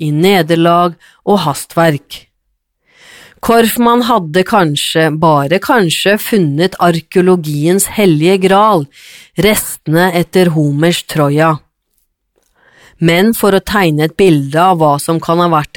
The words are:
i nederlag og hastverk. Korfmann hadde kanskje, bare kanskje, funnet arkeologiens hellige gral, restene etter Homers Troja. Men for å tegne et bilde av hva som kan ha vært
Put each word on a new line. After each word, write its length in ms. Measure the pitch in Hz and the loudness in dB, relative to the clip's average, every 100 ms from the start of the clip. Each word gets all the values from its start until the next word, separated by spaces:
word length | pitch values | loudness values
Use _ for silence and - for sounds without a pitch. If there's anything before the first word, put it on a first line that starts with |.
i 80 | 151 | -4
nederlag 880 | 151 185 196 156 165 170 175 175 165 _ _ | 0 2 2 2 0 2 2 0 -4 _ _
og 220 | - 202 156 | -2 -2 -2
hastverk. 800 | 135 - - 165 143 - - - _ _ _ _ _ _ _ - - - _ | -6 -6 0 0 0 -8 -20 -20 _ _ _ _ _ _ _ -20 -20 -20 _
Korfmann 640 | - 233 226 240 233 240 233 | 0 2 2 0 0 2 0
hadde 380 | 226 160 170 185 | -2 0 -2 0
kanskje, 640 | 220 160 143 - 165 156 156 | 0 0 -2 -4 -2 -2 0
bare 400 | 165 147 139 190 | 0 0 0 -2
kanskje, 540 | 196 254 170 - 190 208 | 0 0 0 -2 -2 -2
funnet 540 | - 220 160 139 185 - | -2 -2 0 0 -4 0
arkeologiens 1120 | 175 165 - 190 180 180 156 147 156 190 - | 0 -2 -2 0 2 0 -2 -2 0 0 -2
hellige 460 | - 196 151 165 196 | 0 0 2 2 0
gral, 400 | 185 196 214 185 139 - - - - | 2 2 2 0 -4 -12 -20 -20 -14
restene 800 | - 196 214 - - - 160 185 | -4 -2 -2 -6 -10 -4 0 0
etter 380 | 175 170 185 175 | 0 -2 0 2
Homers 460 | 160 147 143 170 170 - | 2 0 0 0 -2 -6
Troja. 460 | 156 143 147 160 151 - _ _ _ _ _ _ _ _ _ _ _ - _ | -2 0 0 0 -2 -8 _ _ _ _ _ _ _ _ _ _ _ -20 _
Men 300 | 165 170 214 | 0 2 0
for 240 | 226 208 190 | 0 0 0
å 60 | - | -2
tegne 400 | 208 175 151 156 | -2 0 0 -2
et 80 | |
bilde 480 | - 196 151 139 156 | 0 2 2 0 0
av 160 | 185 175 | 0 2
hva 140 | 156 143 | 0 0
som 160 | - 165 | -2 -4
kan 240 | - 170 | -2 0
ha 60 | 175 | 0
vært 220 | 160 147 | 0 -2